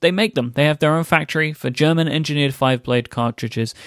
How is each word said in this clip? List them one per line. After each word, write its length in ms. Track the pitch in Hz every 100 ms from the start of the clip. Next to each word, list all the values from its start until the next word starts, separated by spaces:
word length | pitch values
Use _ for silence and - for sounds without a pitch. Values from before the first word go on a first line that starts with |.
they 80 | 165
make 240 | 185 220
them. 180 | 151 123
They 120 | 123 147
have 140 | 151
their 120 | 151
own 120 | 160
factory 500 | 165 160 151 160 156
for 160 | 151 131
German 380 | 123 151 165 160
engineered 440 | 151 151 147 143
five 280 | 131 131 127
blade 260 | - 123 120
cartridges. 640 | - 117 - 113 117 113 -